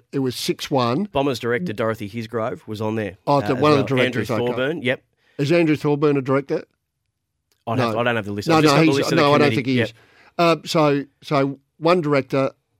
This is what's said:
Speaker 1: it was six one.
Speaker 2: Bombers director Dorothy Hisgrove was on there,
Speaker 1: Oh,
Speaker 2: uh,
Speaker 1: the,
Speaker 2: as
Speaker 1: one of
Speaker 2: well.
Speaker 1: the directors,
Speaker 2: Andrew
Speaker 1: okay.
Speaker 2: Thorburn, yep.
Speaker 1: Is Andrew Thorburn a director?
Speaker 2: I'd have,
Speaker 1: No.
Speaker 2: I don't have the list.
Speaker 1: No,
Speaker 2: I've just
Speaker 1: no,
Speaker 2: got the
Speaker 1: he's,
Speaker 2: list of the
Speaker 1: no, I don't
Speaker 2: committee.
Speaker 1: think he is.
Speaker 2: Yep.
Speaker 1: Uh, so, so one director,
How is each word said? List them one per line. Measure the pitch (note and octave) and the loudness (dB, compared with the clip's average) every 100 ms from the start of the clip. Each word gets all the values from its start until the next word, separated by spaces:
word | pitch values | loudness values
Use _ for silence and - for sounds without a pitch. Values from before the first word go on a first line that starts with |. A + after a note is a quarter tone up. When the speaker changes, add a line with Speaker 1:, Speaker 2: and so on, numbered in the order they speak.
| - | -6
Speaker 1:
it | C#3+ | -4
was | C3 | -4
six | A#2 - E3+ - | -4 -6 -6 -2
one. | C#3 A#2+ C#3 | 0 0 -2
Speaker 2:
Bombers | G#3 C#3 C#3+ A#2+ | -2 -2 -2 -2
director | A#2 A#2+ F3 | -2 -4 -4
Dorothy | G#2+ A2+ A2 G#2 | -4 -4 -4 -8
Hisgrove | A#2 A2 A#2 A2+ F2+ - | -10 -8 -6 -6 -8 -12
was | G#2+ | -6
on | A2 A2 | -4 -4
there, | G#2 F2+ - | -6 -6 0
Speaker 1:
Oh, | C#3+ | 2
Speaker 2:
uh, | |
Speaker 1:
the, | C3 | 2
Speaker 2:
as | |
Speaker 1:
one | C3 | 2
of | |
Speaker 2:
well. | D3 C#3+ | 4 2
Speaker 1:
the | |
directors, | C3 B2+ B2+ B2 G2+ | 2 0 0 -2 -4
Speaker 2:
Andrew | A#2 A#2+ | -2 -2
Speaker 1:
okay. | A#2+ | -2
Speaker 2:
Thorburn, | C3 - | -4 -2
yep. | B2 C3+ _ _ _ - | -4 -4 _ _ _ -6
Speaker 1:
Is | C#3+ | 0
Andrew | E3+ E3 D3 | 2 2 0
Thorburn | D3 D3 D3+ C#3+ | 0 0 2 0
a | |
director? | C3 C3+ C#3 D#3 - _ _ _ _ _ _ _ _ _ - | 0 -2 -2 -6 -8 _ _ _ _ _ _ _ _ _ -4
Speaker 2:
I'd | A#2 | -2
have, | A#2 | 0
Speaker 1:
No. | A2 | 0
Speaker 2:
I | |
don't | A#2+ A#2 | 0 -2
have | |
the | G2+ | -4
list. | G#2 B2+ | -6 0
Speaker 1:
No, | D#3+ | 4
Speaker 2:
I've | |
just | D#3 | 4
Speaker 1:
no, | C#3+ | 4
Speaker 2:
got | |
the | D#3+ | 4
Speaker 1:
he's, | C#3 | 2
Speaker 2:
list | - | 0
of | C#3 | 2
the | |
Speaker 1:
no, | D3 | 4
I | D3 | 4
don't | D3 | 4
Speaker 2:
committee. | A2+ | 2
Speaker 1:
think | B2 | 0
he | B2+ | 0
is. | A2+ | -2
Speaker 2:
Yep. | - _ _ _ - | -8 _ _ _ 0
Speaker 1:
Uh, | E3+ D#3+ | 2 2
so, | E3+ E3+ D3+ C#3+ C#3 _ | 0 2 2 0 -4 _
so | - D3 C#3 C#3 _ _ | -4 -2 -2 -4 _ _
one | D#3 F3+ | 0 2
director, | D3 C#3+ C3+ C#3 C3+ - _ | 2 0 0 -2 -2 -6 _